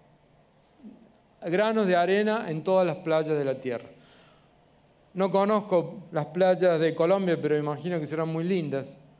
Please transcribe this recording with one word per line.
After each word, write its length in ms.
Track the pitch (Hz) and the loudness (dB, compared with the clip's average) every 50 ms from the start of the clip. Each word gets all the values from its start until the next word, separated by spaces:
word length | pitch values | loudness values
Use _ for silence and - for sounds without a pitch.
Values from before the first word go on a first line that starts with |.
| _ _ _ _ _ _ _ _ _ _ _ _ _ _ _ _ - - - - - - _ _ _ _ _ _ | _ _ _ _ _ _ _ _ _ _ _ _ _ _ _ _ -20 -20 -20 -20 -20 -20 _ _ _ _ _ _
granos 460 | - 175 165 185 214 220 226 220 208 | -6 -2 0 0 2 2 2 0 2
de 80 | 185 180 | 2 2
arena 500 | 175 175 180 196 202 214 214 214 226 - 175 | 2 2 2 2 2 2 0 0 -2 -4 -6
en 140 | 156 160 143 | -6 -6 -2
todas 200 | 190 190 185 185 | 0 2 2 2
las 120 | 170 151 | 2 0
playas 420 | 185 - 160 160 160 160 151 156 147 | -4 -2 0 0 0 0 0 0 0
de 60 | 143 | 0
la 100 | 135 131 | -2 -2
Tierra. 340 | 131 - 127 120 113 - - - - - - - - - - _ _ _ _ _ _ _ _ _ _ _ _ _ _ _ _ - | -4 -4 -6 -6 -6 -8 -12 -20 -20 -20 -20 -20 -20 -20 -20 _ _ _ _ _ _ _ _ _ _ _ _ _ _ _ _ -4
No 160 | 180 190 190 | -2 0 2
conozco 800 | 175 196 196 202 220 208 208 202 190 170 156 147 - - - - | 2 2 2 2 2 0 0 0 0 0 0 -2 -6 -14 -12 -8
las 160 | 165 156 147 | -6 -6 -4
playas 540 | - - 180 190 185 185 165 185 180 170 156 | -4 0 2 4 4 4 4 4 2 4 4
de 120 | 160 160 156 | 2 0 0
Colombia, 440 | 165 160 165 196 196 190 180 165 147 | 2 2 2 2 2 2 0 0 0
pero 160 | 143 143 151 | 0 0 0
imagino 440 | 151 147 147 151 143 151 180 180 165 | 0 0 -2 -4 -6 -4 -4 -4 -4
que 60 | 151 | -4
serán 220 | 139 160 156 160 160 | -4 -4 -4 -4 -2
muy 140 | 160 160 165 | -2 -2 -2
lindas. 560 | 180 196 180 160 143 135 135 131 - - - - - - | 0 0 -2 -2 -2 -4 -6 -6 -8 -14 -20 -20 -20 -20